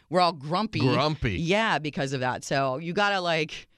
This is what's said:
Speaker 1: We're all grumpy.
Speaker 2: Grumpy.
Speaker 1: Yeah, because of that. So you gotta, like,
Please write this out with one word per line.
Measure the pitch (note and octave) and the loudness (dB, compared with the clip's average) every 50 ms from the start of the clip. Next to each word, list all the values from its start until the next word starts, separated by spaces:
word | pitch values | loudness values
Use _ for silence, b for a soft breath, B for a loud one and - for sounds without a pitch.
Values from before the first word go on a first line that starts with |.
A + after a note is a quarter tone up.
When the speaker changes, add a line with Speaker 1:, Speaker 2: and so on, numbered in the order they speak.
| B B | B B
Speaker 1:
We're | D#3 F3+ | 2 4
all | F3+ E3+ F3 | 4 4 2
grumpy. | C#3 B2+ D3 E3+ F#3+ A3 G#3+ - D#3 | -2 -4 -2 -2 -2 -2 -2 0 2
Speaker 2:
Grumpy. | C3 C3 A#2+ B2 C#3+ D#3 D3+ - - A2+ F#2 | 2 4 4 4 2 0 0 0 -2 -2 0
Speaker 1:
Yeah, | E2+ E3+ D#3+ G3 G#3+ A3+ G#3 E3+ C#3 | 0 0 2 2 2 2 2 0 0
because | D#3 D3 - D3 C#3 C3+ C#3 | -2 -4 -4 -4 -4 -2 -2
of | C3 | -2
that. | B2+ B2+ A#2 - - | -2 -2 -2 -4 -4
So | - D#3 C#3 C#3 C3 C3 | -2 -2 0 0 0 -2
you | D3+ E3+ E3+ E3+ | -4 -6 -4 -2
gotta, | G#3 G3+ G3+ G3+ F#3+ | 0 0 2 0 0
like, | F3 E3+ D#3+ D#3+ D#3 D3+ - - - _ _ | 0 0 0 0 -2 -4 -6 -12 -16 _ _